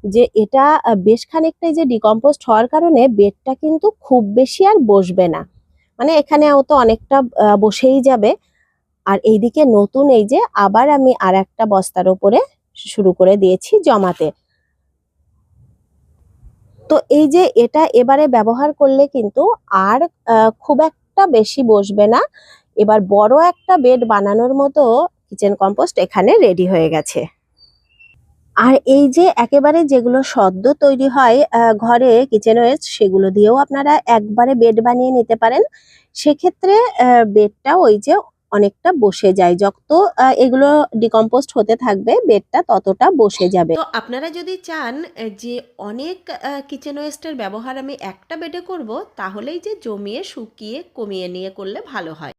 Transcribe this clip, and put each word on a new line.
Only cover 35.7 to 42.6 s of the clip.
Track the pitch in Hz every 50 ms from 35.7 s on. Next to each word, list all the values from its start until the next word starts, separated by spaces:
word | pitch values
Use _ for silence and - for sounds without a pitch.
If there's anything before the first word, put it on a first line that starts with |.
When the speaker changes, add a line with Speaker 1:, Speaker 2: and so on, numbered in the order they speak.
| _ _ _ _ _ _ _ _ _
Speaker 1:
সেক্ষেত্রে, | - - 302 285 - - 359 - _ - 381 403
আহ, | 440 494 453 381 - 247 247 247 240 233
বেডটা | 208 196 214 208 208 _ _ _ 262 311
ওই | 370 349 233 214 208
যে | - 277 330 415 - _ _ _ _ _
অনেকটা | - 202 208 202 _ _ _ 339
বসে | 370 285 214 202 185 - - 190
যায়, | 190 196 180 175 175
যত, | 175 202 196 - _ _ _
আহ, | - 339 392 - - - 254 262
এগুলো | 254 - 254 262 240 262 277 285 294 302 285 - -
ডিকম্পোস্ট | 220 226 226 - 220 226 220 - 254 269 - -
হতে | 247 214 - 226
থাকবে | 240 254 233 202 190 208 - - 494 480
বেডটা | 320 214 196 - _ - 285